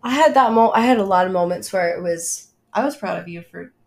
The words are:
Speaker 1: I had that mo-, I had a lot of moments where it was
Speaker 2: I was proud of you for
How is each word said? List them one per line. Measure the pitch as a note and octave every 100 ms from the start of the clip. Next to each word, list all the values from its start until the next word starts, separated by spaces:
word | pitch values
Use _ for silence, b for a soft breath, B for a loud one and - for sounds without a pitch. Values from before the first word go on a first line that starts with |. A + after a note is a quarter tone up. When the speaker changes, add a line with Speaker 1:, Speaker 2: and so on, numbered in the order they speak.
Speaker 1:
I | A#3+
had | C4 D#4
that | C4+ B3
mo-, | A3+ A3+
I | -
had | A#3 B3
a |
lot | G3 F#3 F#3
of |
moments | F#3 F3 F3+ -
where | F#3+ F3 -
it |
was | F3 E3+ E3+ - - _ _
Speaker 2:
I | G3
was | C4+ C#4+
proud | G3 F3+
of | F3
you | E3+
for | E3+ F3 F3 _